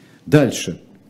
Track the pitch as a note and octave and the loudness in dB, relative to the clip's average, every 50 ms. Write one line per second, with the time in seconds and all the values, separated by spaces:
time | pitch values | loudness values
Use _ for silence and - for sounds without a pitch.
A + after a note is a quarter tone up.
0 | _ - - - - - - D3+ C#3 G#2 - - - F#2 D#2+ - - - - - | _ -20 -20 -20 -2 2 2 2 2 2 -2 -6 -10 -10 -12 -12 -16 -20 -20 -20
1 | _ | _